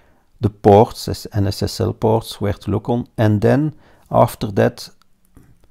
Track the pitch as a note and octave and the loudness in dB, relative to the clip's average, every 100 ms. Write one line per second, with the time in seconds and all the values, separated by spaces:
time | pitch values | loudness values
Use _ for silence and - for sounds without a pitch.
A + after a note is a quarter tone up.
0 | _ _ _ _ G#2+ - A2 G2+ A#2 - | _ _ _ _ -6 2 6 6 6 -2
1 | - F#2 - G#2+ G2 - G2 - G2+ G#2 | -10 -10 -8 -4 -4 -4 -6 -4 -6 -2
2 | A2+ A2 - - G2+ G#2 - G2 - A#2+ | -2 -2 -4 -8 -6 -6 -6 -6 -4 -4
3 | - - G#2+ G#2 A2+ B2+ D#3 - _ _ | -6 -2 0 2 2 0 -2 -6 _ _
4 | _ A#2+ A#2+ - G#2+ G2+ A#2 - - - | _ 2 2 0 -6 -2 -2 -4 -14 -20
5 | _ _ _ - - _ _ | _ _ _ -20 -20 _ _